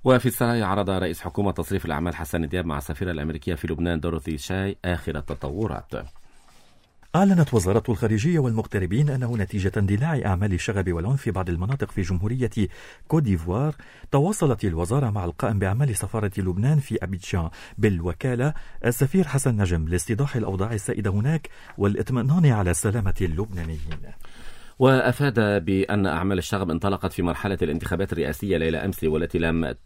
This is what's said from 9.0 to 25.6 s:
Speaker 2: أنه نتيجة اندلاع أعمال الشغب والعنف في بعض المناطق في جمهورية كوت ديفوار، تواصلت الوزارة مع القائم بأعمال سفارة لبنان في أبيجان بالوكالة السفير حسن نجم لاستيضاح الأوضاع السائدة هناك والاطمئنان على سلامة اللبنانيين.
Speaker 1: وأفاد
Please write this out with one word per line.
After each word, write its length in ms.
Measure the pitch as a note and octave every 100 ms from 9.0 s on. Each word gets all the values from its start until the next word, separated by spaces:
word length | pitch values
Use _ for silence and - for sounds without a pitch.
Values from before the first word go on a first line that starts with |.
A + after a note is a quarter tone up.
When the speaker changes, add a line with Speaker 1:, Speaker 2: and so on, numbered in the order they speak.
| D3
Speaker 2:
أنه 280 | C3 A#2+ A#2
نتيجة 340 | F#2 G#2 F#2 G#2+
اندلاع 440 | G2 G2+ D3+ C#3+ G2+
أعمال 280 | F2+ G#2
الشغب 400 | F2 - G2+ F2+
والعنف 280 | E2 F#2 C#3
في 100 | A#2
بعض 180 | F#2+ F2+
المناطق 420 | E2+ G2 C3+ G#2
في 100 | -
جمهورية 480 | F2 F2+ G#2 B2+ A#2 - F#2+ - - - -
كوت 160 | D#3
ديفوار، 520 | B2 F2+ E2 G2+ D3+ - - - -
تواصلت 540 | C#3 E3 G#3+ D3+ A2 G2+
الوزارة 440 | D#2+ E2+ C3 B2
مع 160 | G2+ E2+
القائم 340 | - - G#2
بأعمال 360 | G2 A2 C#3+ G#2
سفارة 360 | G2+ A2+ G2+ G2+
لبنان 420 | F#2 F2+ B2 D3+
في 240 | - -
أبيجان 460 | F2 F#2 - F#2 E2 - - -
بالوكالة 760 | G#2+ F2 F2 E2+ C3 A#2+ C#3+ - - - A#2
السفير 420 | A#2+ C3+ F#3+ D#3+
حسن 340 | C#3 C3+ A2
نجم 260 | F#2 E2+ D#2+
لاستيضاح 480 | F2+ - A2 C#3 B2
الأوضاع 380 | F#2 F#2+ G#2
السائدة 360 | A2+ - - G#2
هناك 400 | G2+ B2 D#3+ - - - -
والاطمئنان 680 | G2+ G#2 G#2+ B2+ C3 E3+ D3+
على 280 | A2 F2+
سلامة 420 | E2+ A2 A2+ F#2+ -
اللبنانيين. 800 | F2+ D#2 G#2+ F#2 D#2+ D#2 D#2 D2+ - - - - - - - -
Speaker 1:
وأفاد 840 | C3 C3 B2 B2 C#3+ A2+ G#2 G2+